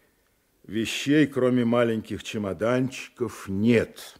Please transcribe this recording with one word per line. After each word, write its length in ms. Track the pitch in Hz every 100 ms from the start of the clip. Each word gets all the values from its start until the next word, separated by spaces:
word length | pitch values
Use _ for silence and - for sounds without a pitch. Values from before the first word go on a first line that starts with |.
| _ _ _ _ _ _
Вещей, 640 | - 101 104 - 135 147 139
кроме 400 | 131 123 123 117
маленьких 580 | 117 120 110 101 104
чемоданчиков, 1200 | - 113 101 87 110 127 131 - - - 113 - -
нет. 720 | 95 110 117 90 - - -